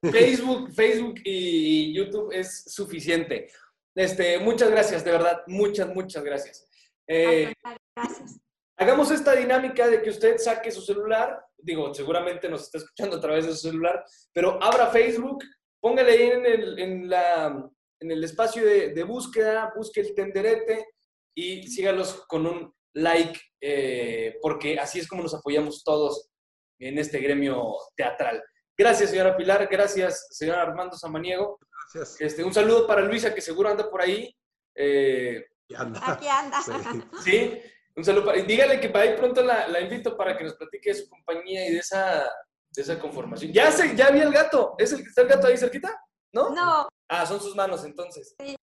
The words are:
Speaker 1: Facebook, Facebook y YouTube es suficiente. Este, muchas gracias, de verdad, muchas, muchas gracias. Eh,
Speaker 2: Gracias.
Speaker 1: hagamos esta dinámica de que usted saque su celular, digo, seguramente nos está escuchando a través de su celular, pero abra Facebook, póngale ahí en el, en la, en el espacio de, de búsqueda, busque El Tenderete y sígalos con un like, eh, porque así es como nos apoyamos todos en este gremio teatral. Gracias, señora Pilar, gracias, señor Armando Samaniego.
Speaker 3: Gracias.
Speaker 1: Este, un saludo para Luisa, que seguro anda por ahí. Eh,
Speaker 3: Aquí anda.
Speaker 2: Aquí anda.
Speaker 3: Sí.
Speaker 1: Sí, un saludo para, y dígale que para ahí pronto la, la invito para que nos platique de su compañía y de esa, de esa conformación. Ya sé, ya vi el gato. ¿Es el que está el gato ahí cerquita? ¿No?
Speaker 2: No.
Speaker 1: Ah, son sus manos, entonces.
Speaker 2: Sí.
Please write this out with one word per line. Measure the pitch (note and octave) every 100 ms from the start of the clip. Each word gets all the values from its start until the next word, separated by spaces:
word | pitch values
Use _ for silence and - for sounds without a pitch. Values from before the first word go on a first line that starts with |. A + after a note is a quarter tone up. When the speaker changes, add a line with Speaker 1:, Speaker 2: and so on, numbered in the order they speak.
Speaker 1:
Facebook, | E3+ A3 B3 C4 B3+ B3 -
Facebook | - A3 A3 A#3+ G3+
y | G3 F#3+ F3+ E3 D#3 D#3 D#3
YouTube | D#3+ G3 G3+ -
es | F#3 F#3 - -
suficiente. | - F#3+ E3 C#3+ E3+ - A2+ - _ _ _ _
Este, | - F#3 F#3+ F3 F3
muchas | G3+ A#3 A3+
gracias, | G#3+ - E3+
de | F3
verdad, | E3+ E3+ E3+ -
muchas, | F#3+ G#3 G#3 F3+
muchas | F#3 F#3 D#3
gracias. | C#3+ C#3+ - - _ _ _ _ -
Eh, | D#3+ E3+ D#3+ D3+ - A#3+ A#3 _
Speaker 2:
Gracias. | - A#3+ - - - _ _ _ -
Speaker 1:
hagamos | F#3+ C#4+ D4
esta | D#4 C#4+
dinámica | B3+ B3 C4 C4 - A#3+
de | A3
que | G#3+
usted | - A3 A3+
saque | A#3 A3+ A3+
su | F#3+
celular, | G3 G3+ G#3+ A3 A3+ - - _
digo, | D#3+ D#3+ C#3
seguramente | - C#3 F3 F3 F3 F3+
nos | D3+
está | - D#3+
escuchando | D#3 - G3+ E3+
a |
través | D#3 D#3 D#3+
de |
su | D#3
celular, | D#3+ D#3+ E3+ F3+ - _ _
pero | F3 F3+ -
abra | G3+ A#3+ A#3
Facebook, | A3+ A#3+ A3+ C4 C#4 - _ _ _
póngale | A3+ C4 B3
ahí | A#3 A#3+
en | B3 B3
el, | A3 - D3+
en | F#3 F#3 F3+
la, | F3+ F3 E3+ D#3 C#3 C3 _ _ _
en | D#3+
el | D#3+
espacio | D#3+ - A3+ A3+
de, | G#3+ G3+ D3+
de | D#3+
búsqueda, | F3+ A#3+ B3+ A3+ A3 A3 A3 -
busque | A3 -
El | G3+
Tenderete | G3+ G3 G3 G#3+ A3 A3+ A3 G#3+ _ _ _ _
y | - F3+ F#3 F#3
sígalos | - G3 F#3 F#3 - -
con | D#3+ D#3+
un | E3+ - _ _
like, | C#3+ E3 E3 E3 - _ _
eh, | C#3+ C#3+ C3 B2 A#2+ A2+ A2+ -
porque | D#3 D3+ C#3+ D#3
así | C#3+ F3+
es | E3
como | F#3
nos | E3
apoyamos | D3+ C#3+ D3 D3 D3+
todos | - D3+ D3 D3 - _ _ _ _ _
en | B2+ C#3+
este | D3 C#3+
gremio | C3+ C#3+ C#3 B2+ A2+ G2+ -
teatral. | - B2+ - B2 A2+ - _ _ -
Gracias, | A#3+ A3 G3+
señora | F#3 F#3 F#3
Pilar, | F#3 G3+ G3+
gracias, | G3 G3+ G3 F#3 - -
señor | - D#3 F3
Armando | E3 D#3+ F3+ -
Samaniego. | E3 D#3 F3 F#3 G#3 - _ - -
Speaker 3:
Gracias. | D#3+ C#3+ -
Speaker 1:
Este, | D3+ D3+
un | F3+
saludo | G3+ G#3+ A#3 A3+
para | G3+
Luisa, | F#3+ A3+ A3
que | G3
seguro | E3+ E3 G#3
anda | G#3 G#3+
por | F#3+
ahí. | F3+ G3+ B3 _ _ _ _
Eh, | - C#3+ C#3+ C#3 C3 B2 A2+ - _
Speaker 3:
Aquí | _ A#2
anda. | A#2+ A2 C4
Speaker 2:
Aquí | - C#4+
anda. | C#4 D4 C#4+
Speaker 3:
Sí. | B3 A#3+ A#3 - - E4+
Speaker 1:
Sí, | F#3 G3+ A#3+ - - _ _ -
un |
saludo | E3+ G3+ G3
para, | F3
y | F#3+
dígale | A3+ C#4 C4
que | A3
para | G#3
ahí | A3 G#3+
pronto | B3+ B3+
la, | B3 A3+ E3
la | F3
invito | F3+ A#3+ - -
para | F#3 F#3
que |
nos | D#3+
platique | D3 D#3+ G3+ G3+
de | G3+
su | -
compañía | _ - E3 F3+ F#3+ F3+
y |
de | E3+
esa, | - G3 F#3+ E3 C3 - - _ _
de | -
esa | C#3+ D#3+
conformación. | D3+ C3+ A#2+ - D#3
Ya | G3+ D4+
sé, | D#4 E4
ya | A3+ C4+
vi | C#4+
el | D4+
gato. | C#4+ D#4 D4 G#3 -
¿Es | A3+
el | D4
que | -
está | -
el | B4
gato | C#5 B4+
ahí | B4
cerquita? | B3+ - F#4 A4+ _ _ _
¿No? | G#3+ F4
Speaker 2:
No. | D4+ F4 D#4 C#4+ _ _
Speaker 1:
Ah, | E3+ D#3+
son | G3+
sus | G3+
manos, | G3+ G3 F3
entonces. | D3 - F3+ D#3+ C3+ _
Speaker 2:
Sí. | C#4 C#4